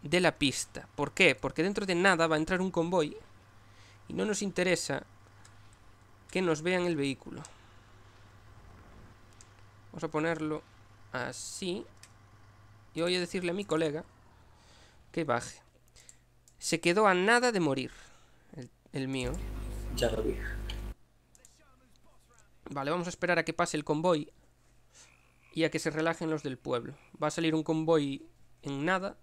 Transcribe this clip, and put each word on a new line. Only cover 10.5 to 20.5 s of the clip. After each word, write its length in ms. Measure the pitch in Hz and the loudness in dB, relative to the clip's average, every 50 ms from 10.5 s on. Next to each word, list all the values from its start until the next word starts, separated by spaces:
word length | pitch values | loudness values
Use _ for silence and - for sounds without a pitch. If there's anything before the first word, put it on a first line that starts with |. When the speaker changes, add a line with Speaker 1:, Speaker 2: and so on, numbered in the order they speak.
| 156 151 - - - - - - - - - - | -4 -6 -8 -14 -20 -20 -20 -20 -20 -20 -20 -10
Speaker 1:
así. 720 | - 127 123 131 127 - - - - - 196 185 175 214 349 - - - - - - - - - - - - - - - - - - - - - - | -6 -6 -6 -6 -8 -10 -12 -12 -10 -6 -6 -4 -4 -6 -8 -12 -18 -20 -20 -20 -20 -20 -20 -20 -20 -20 -20 -20 -20 -20 -20 -20 -20 -20 -20 -12 -4
Y 60 | 156 | -2
voy 140 | 165 175 180 | 0 0 2
a 40 | 180 | 0
decirle 320 | 180 170 - 190 175 170 | 0 -2 -4 -2 -2 -2
a 40 | 170 | -2
mi 100 | 202 202 | -2 -2
colega 380 | - 160 156 160 156 143 156 180 - - - - - - - - - - - - - - - - - - - - - | 0 0 2 2 0 -2 -4 -8 -10 -20 -20 -20 -20 -20 -20 -20 -20 -20 -20 -20 -20 -20 -20 -20 -20 -20 -20 -20 -8
que 120 | - 170 165 | -4 -4 0
baje. 380 | 151 120 120 - - - - - - _ - - - _ - - - - - - _ _ - _ - - - | 0 0 0 0 -6 -14 -16 -20 -20 _ -20 -20 -20 _ -20 -20 -20 -20 -20 -20 _ _ -20 _ -20 -20 -10
Se 200 | - - 170 160 | -4 -2 -2 2
quedó 280 | - 170 175 208 214 | 2 2 4 6 6
a 60 | 202 185 | 6 6
nada 380 | 180 185 208 233 240 247 247 | 6 6 6 4 6 4 2
de 80 | 226 190 | 2 2
morir 320 | 170 147 135 135 127 120 - - - - - - - - - - - - - | 2 2 2 0 -2 -6 -10 -16 -20 -20 -20 -20 -20 -20 -20 -20 -20 -20 -16
el, 140 | 139 123 123 _ _ _ - | -16 -16 -16 _ _ _ -10
el 160 | - 143 135 | -6 -6 -4
mío. 260 | 131 135 135 123 123 - - - - - - - - - - - - - | -2 -2 -2 -2 -4 -4 -6 -6 -8 -8 -8 -8 -8 -8 -8 -8 -6 -2
Speaker 2:
Ya 140 | - 123 117 | 0 0 0
lo 140 | 110 110 110 | 2 0 -2
vi. 140 | - - - - - | -2 -2 -4 -6 -8